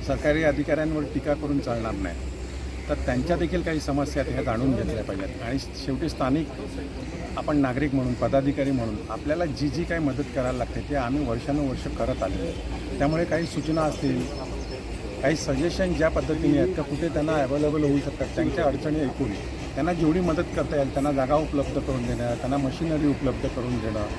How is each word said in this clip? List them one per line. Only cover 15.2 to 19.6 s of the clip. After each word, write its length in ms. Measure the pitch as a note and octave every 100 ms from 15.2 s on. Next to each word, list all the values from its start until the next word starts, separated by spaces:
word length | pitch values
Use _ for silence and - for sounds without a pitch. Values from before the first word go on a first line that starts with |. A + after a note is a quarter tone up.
काही 140 | C3+ D#3
सजेशन 580 | - C3+ E3 E3 F#3+
ज्या 160 | D#3 D#3
पद्धतीने 480 | D#3+ C3+ D#3 D#3 C#3+
आहेत 160 | - -
का, 40 |
कुठे 240 | C3+ C#3+ E3
त्यांना 260 | C#3+ D3+ D#3
अव्हेलेबल 400 | C3 C#3+ D3+ D#3
होऊ 160 | D3 C#3
शकतात, 360 | C#3 - B2+ -
त्यांच्या 300 | D#3 - D3+
अडचणी 340 | C#3 D#3+ D#3
ऐकून 300 | C3+ - B2+ G2 - -